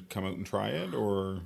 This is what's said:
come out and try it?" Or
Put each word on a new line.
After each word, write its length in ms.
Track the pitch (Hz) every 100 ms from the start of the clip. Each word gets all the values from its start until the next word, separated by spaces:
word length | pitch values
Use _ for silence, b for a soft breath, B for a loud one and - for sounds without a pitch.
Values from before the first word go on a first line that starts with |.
| 92
come 140 | 101 95
out 80 | 95
and 80 |
try 240 | 98 101 107
it?" 240 | 151 185
Or 480 | 143 104 98 95 95